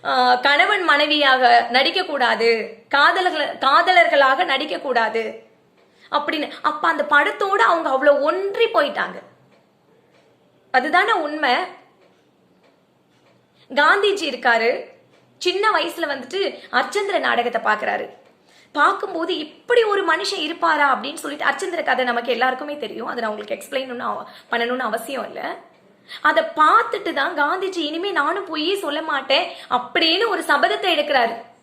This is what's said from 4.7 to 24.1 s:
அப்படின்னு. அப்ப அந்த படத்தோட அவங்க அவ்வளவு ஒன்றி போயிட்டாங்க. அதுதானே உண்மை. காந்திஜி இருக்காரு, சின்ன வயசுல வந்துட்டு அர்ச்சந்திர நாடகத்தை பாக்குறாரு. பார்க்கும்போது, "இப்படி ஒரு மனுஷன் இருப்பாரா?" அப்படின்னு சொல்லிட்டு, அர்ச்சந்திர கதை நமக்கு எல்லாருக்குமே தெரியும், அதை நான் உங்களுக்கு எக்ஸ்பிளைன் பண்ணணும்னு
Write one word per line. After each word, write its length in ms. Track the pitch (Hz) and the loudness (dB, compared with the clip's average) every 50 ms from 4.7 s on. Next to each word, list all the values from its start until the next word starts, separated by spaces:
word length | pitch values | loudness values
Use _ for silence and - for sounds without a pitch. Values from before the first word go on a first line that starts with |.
| 359 - - 285 247 233 226 214 220 226 226 214 220 - - _ _ _ _ _ _ _ _ _ _ _ _ _ | -6 -6 -4 -2 0 0 0 0 -2 -4 -4 -4 -8 -12 -18 _ _ _ _ _ _ _ _ _ _ _ _ _
அப்படின்னு. 400 | - 294 - 339 320 302 277 - - - | -4 -4 -2 -2 -4 -4 -6 -8 -10 -4
அப்ப 260 | - - 302 302 311 | -4 -4 -4 0 -2
அந்த 160 | 330 320 294 285 | -2 0 0 -2
படத்தோட 540 | - 294 285 294 403 403 - 427 381 392 | 2 2 2 2 2 -2 -4 -2 -2 2
அவங்க 320 | 403 - - 339 330 311 302 | 2 2 2 2 0 0 0
அவ்வளவு 320 | 262 254 285 285 285 262 | 0 4 4 4 4 4
ஒன்றி 460 | 277 311 339 381 392 403 403 453 466 | 2 0 -2 -2 -4 -4 0 0 0
போயிட்டாங்க. 540 | 453 - 339 294 269 - - 190 - - - - - _ _ _ _ _ _ _ _ _ _ _ _ _ _ _ _ _ _ _ _ _ _ _ _ _ _ _ _ | 2 2 0 0 0 -2 -6 -6 -6 -8 -14 -18 -20 _ _ _ _ _ _ _ _ _ _ _ _ _ _ _ _ _ _ _ _ _ _ _ _ _ _ _ _
அதுதானே 400 | - 254 247 311 311 349 403 427 | 0 0 0 2 2 2 2 2
உண்மை. 420 | 453 370 311 294 302 311 302 254 247 302 370 370 - - - _ _ _ _ _ _ _ _ _ _ _ _ _ _ _ _ _ _ _ _ _ _ _ _ _ _ _ _ _ _ _ _ _ _ _ _ _ 269 | 0 0 -2 -4 -4 -2 0 0 0 0 -2 -6 -12 -20 -20 _ _ _ _ _ _ _ _ _ _ _ _ _ _ _ _ _ _ _ _ _ _ _ _ _ _ _ _ _ _ _ _ _ _ _ _ _ 0
காந்திஜி 540 | 277 294 320 370 403 403 415 392 392 330 294 | 2 4 4 4 4 2 2 0 0 -4 -6
இருக்காரு, 640 | 247 240 - 254 233 226 220 233 269 - - - - _ _ _ _ _ _ _ _ | -6 -2 0 2 2 4 2 2 0 -2 -6 -14 -20 _ _ _ _ _ _ _ _
சின்ன 340 | _ - 349 349 392 415 440 | _ -4 -2 -2 0 0 2
வயசுல 380 | 392 320 302 339 - 349 330 294 | 2 2 -2 -2 -4 -6 -6 -6
வந்துட்டு 500 | 277 269 247 - 349 392 381 285 - - - - | -6 -8 -8 -8 -4 -4 -4 -4 -4 -10 -14 -4
அர்ச்சந்திர 480 | - 247 277 - - 403 403 392 381 311 | -2 -2 -2 -2 -4 -4 -2 0 -2 0
நாடகத்தை 420 | 262 247 233 233 233 240 233 220 | 0 0 0 0 0 -2 -4 -2
பாக்குறாரு. 480 | - 214 214 208 - - - - - - - - _ _ _ _ _ _ _ _ _ _ | -2 0 -2 0 -2 -4 -4 -4 -6 -10 -14 -20 _ _ _ _ _ _ _ _ _ _
பார்க்கும்போது, 680 | _ 302 294 349 392 - - - 349 330 330 370 349 | _ 2 2 2 2 0 -6 -8 -6 -6 -4 -4 -4
"இப்படி 460 | 302 302 - - - _ - 480 480 453 | -6 -6 -10 -14 -20 _ 2 4 4 4
ஒரு 220 | 427 403 392 349 | 4 0 0 0
மனுஷன் 340 | 339 311 320 403 381 403 370 | 0 0 0 -2 -6 -6 -6
இருப்பாரா?" 560 | 302 311 339 - 349 330 311 294 294 277 254 | -6 -6 -4 -2 0 0 2 2 2 2 2
அப்படின்னு 180 | 208 214 277 311 | 0 -2 -10 -10
சொல்லிட்டு, 320 | - - 294 285 294 - | -8 -10 -10 -8 -2 -2
அர்ச்சந்திர 380 | 277 - - 392 381 339 330 - | -2 -2 -2 -6 -6 -6 -4 0
கதை 220 | - 254 254 254 | 0 0 0 0
நமக்கு 260 | 247 233 240 233 247 | 0 -2 -2 -2 -2
எல்லாருக்குமே 460 | 240 226 254 262 254 254 294 294 294 | 0 0 0 0 0 -4 -8 -10 -8
தெரியும், 300 | 294 233 208 - 220 226 | -8 -8 -10 -8 -8 -8
அதை 160 | - - 240 226 | -8 -6 -6 -6
நான் 80 | 214 | -6
உங்களுக்கு 240 | 214 214 202 - - | -6 -8 -8 -8 -10
எக்ஸ்பிளைன் 260 | 190 - - 285 262 | -10 -8 -8 -6 -6
பண்ணணும்னு 320 | 269 254 240 240 254 233 | -6 -6 -8 -8 -6 -6